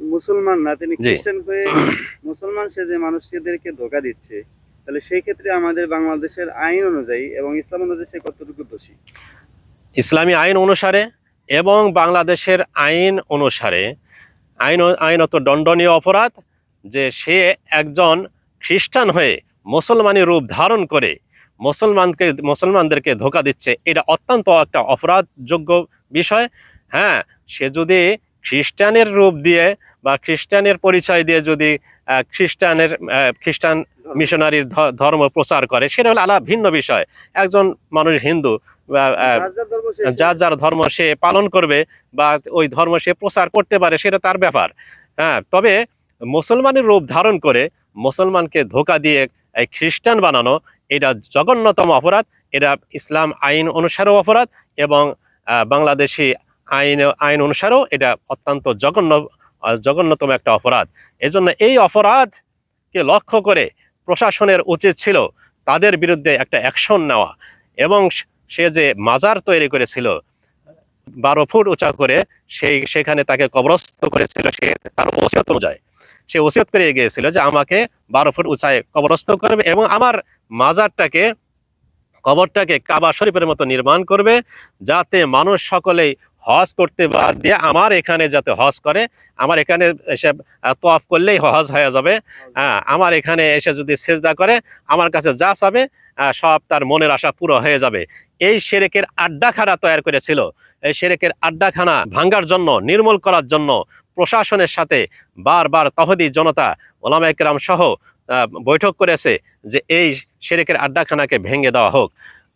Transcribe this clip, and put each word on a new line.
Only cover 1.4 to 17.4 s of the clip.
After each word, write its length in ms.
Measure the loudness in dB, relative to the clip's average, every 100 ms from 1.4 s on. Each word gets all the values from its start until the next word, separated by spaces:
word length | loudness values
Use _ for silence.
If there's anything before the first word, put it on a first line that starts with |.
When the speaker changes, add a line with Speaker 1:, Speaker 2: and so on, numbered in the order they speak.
Speaker 1:
হয়ে 240 | -8 -6 -4
<clears throat> 600 | -2 -2 -4 -10 -16 -16
মুসলমান 440 | -14 -12 -10 -10
সে 180 | -10 -8
যে 100 | -6
মানুষদেরকে 760 | -6 -8 -10 -12 -10 -10 -12
ধোঁকা 300 | -12 -8 -8
দিচ্ছে, 400 | -8 -10 _ -18 -18 _ _ _ -14
তাহলে 160 | -12
সেই 200 | -6 -6
ক্ষেত্রে 300 | -6 -8 -6
আমাদের 360 | -4 -4 -4 -6
বাংলাদেশের 600 | -4 -4 -4 -8 -10 -12
আইন 380 | -6 -4 -2 -2
অনুযায়ী 380 | -4 -6 -8 -8
এবং 320 | -8 -8 -8
ইসলাম 240 | -8 -8
অনুযায়ী 240 | -6 -8 -12
সে 80 | -14
কতটুকু 440 | -16 -16 -18 -20
দোষী? 300 | -20 -20 -20 _ _ -20 -20 _ _ _ _ _ _ -4
Speaker 2:
ইসলামী 380 | 0 0 2
আইন 240 | 2 2 2
অনুসারে 520 | 2 2 2 0 -2 -8 _ _ -4
এবং 460 | 0 4 4 4
বাংলাদেশের 680 | 2 2 2 0 -2 0 0 0
আইন 460 | -2 0 2 0 0 -2
অনুসারে 680 | -2 -2 -2 -2 -2 -4 -8 _ -20 -20 _ _ -4
আইন, 240 | 0 2
আইনত 540 | 2 2 0 2 0 0
দণ্ডনীয় 560 | 0 2 2 2 4
অপরাধ 400 | 2 2 2 0 -4 _ _ _ _ -10
যে 260 | -4 -4
সে 440 | -4 -2 2